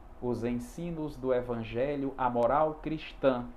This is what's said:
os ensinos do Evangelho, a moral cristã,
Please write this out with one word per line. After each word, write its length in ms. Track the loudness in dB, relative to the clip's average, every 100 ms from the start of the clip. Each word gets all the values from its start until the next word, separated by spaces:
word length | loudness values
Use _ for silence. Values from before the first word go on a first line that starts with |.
| -16 -6
os 200 | -2 0
ensinos 720 | 0 -2 -4 -8 -6 -4 -6 -4
do 180 | 2
Evangelho, 800 | 2 2 -4 -2 0 0 0 -2 0
a 140 | 0
moral 460 | 4 4 6 4 0
cristã, 680 | -4 -4 -6 2 4 4 -2